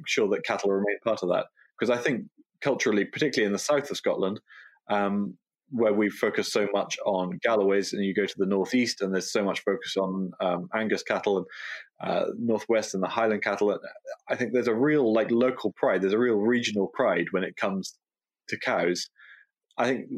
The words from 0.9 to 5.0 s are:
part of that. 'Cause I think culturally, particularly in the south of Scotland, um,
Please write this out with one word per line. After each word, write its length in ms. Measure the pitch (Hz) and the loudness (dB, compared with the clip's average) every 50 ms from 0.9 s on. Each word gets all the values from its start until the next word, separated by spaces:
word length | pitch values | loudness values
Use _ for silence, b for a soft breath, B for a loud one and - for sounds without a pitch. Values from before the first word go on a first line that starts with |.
| 101 - - | -4 -4 -2
part 180 | 117 110 - | -2 -2 -2
of 60 | 92 90 | 0 0
that. 180 | 90 98 - - _ b b b b b | 0 0 -2 -4 _ b b b b b
'Cause 120 | 113 110 | 0 0
I 80 | - - | 0 0
think 260 | - 165 127 104 95 - _ - - _ _ - | 0 -2 -2 -2 -4 -10 _ -20 -20 _ _ -4
culturally, 420 | - 143 123 - - 117 107 101 98 | -2 -2 0 0 2 2 2 2 0
particularly 420 | - - - 156 131 - 127 107 | 0 -2 -2 -2 0 0 2 2
in 60 | 101 | 2
the 60 | 101 95 | 0 0
south 320 | - - 147 143 - - | 0 2 0 0 0 -2
of 60 | 123 - | -6 -4
Scotland, 420 | - - - - 98 92 107 113 - B B B B B B B B - | -2 -2 0 0 0 -2 -2 -4 -10 B B B B B B B B -2
um, 460 | 104 104 | 0 0